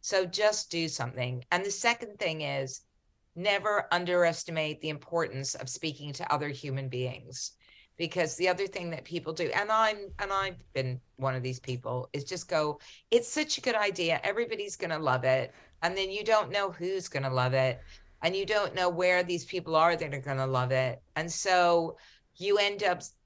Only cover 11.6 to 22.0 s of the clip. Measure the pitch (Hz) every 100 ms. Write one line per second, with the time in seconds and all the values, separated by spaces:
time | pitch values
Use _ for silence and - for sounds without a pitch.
11.6 | - 123 120 123 - 147 139 180 - 165
12.6 | 151 151 - - _ 240 240 302 302 -
13.6 | 262 220 208 180 165 160 - 202 233 220
14.6 | 202 - 175 156 151 127 131 131 127 -
15.6 | - - 170 190 190 196 214 220 208 202
16.6 | 196 165 175 190 - 143 135 131 127 131
17.6 | 131 120 - - - - 165 190 196 214
18.6 | 185 185 180 175 180 180 180 175 - 185
19.6 | 165 160 165 165 156 139 135 131 135 131
20.6 | 127 131 131 - _ - 165 165 202 180
21.6 | 175 170 160 -